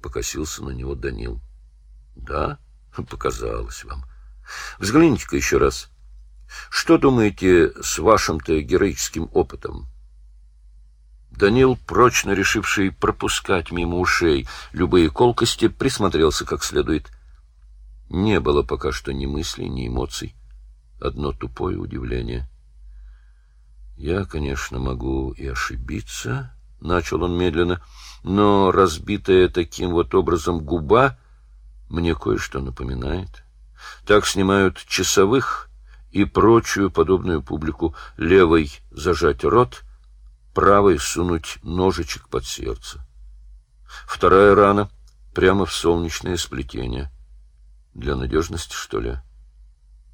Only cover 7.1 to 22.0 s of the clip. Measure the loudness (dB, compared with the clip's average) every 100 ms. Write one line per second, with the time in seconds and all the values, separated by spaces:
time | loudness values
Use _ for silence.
7.1 | 4 2 2 4 6 4 0 -8 0 4
8.1 | 4 2 -4 -2 -2 0 0 0 -2 -8
9.1 | -6 -4 -2 -2 -4 -12 -12 -14 -20 -20
10.1 | -20 -20 -20 -20 _ -20 -20 -20 _ _
11.1 | -20 -14 2 4 6 4 2 -2 4 4
12.1 | 4 -2 0 0 -2 -2 0 -2 0 -2
13.1 | -2 -2 -4 -2 -2 -2 -4 -2 0 0
14.1 | 2 2 2 -2 -14 -10 -2 2 4 4
15.1 | 4 2 4 -2 0 0 0 -4 0 0
16.1 | 2 2 2 -6 -6 -4 -2 -2 -2 -6
17.1 | -20 -20 -20 _ _ -20 -20 -20 -20 -8
18.1 | -2 0 2 2 0 0 -4 -6 -6 -8
19.1 | -6 -4 -6 -8 -8 -8 -6 -6 -4 -6
20.1 | -8 -12 -16 -20 -20 -20 -20 _ -8 -8
21.1 | -4 -6 -6 -10 -6 -6 -6 -8 -8